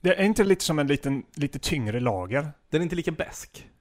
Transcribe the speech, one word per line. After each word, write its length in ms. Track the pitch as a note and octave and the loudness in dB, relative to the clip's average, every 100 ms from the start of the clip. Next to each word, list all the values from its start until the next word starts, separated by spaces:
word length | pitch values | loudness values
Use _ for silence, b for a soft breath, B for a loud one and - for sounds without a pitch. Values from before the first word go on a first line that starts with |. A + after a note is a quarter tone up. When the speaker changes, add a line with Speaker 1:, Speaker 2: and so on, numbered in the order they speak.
Speaker 1:
Det 140 | F3 F#3 | 4 4
är 40 | |
inte 200 | G3 A3 | 4 4
lite 200 | G3 F#3 | 4 4
som 140 | - D#3 | 2 2
en 80 | C#3+ | 2
liten, 360 | C#3+ C#3+ C3+ - | 2 0 -4 -4
lite 240 | - C#3+ C#3 | -4 -4 -4
tyngre 420 | - D#3+ A2 A#2 | -4 -2 -2 -2
lager? 500 | B2 G2 F2+ C3 D3 - _ | 0 -2 -2 -2 -4 -12 _
Speaker 2:
Den 100 | D#3 | -2
är 20 | |
inte 140 | E3+ F3 | 0 -2
lika 140 | E3 | -4
besk. 560 | D#3+ - - - - - _ | -4 -8 -10 -18 -20 -20 _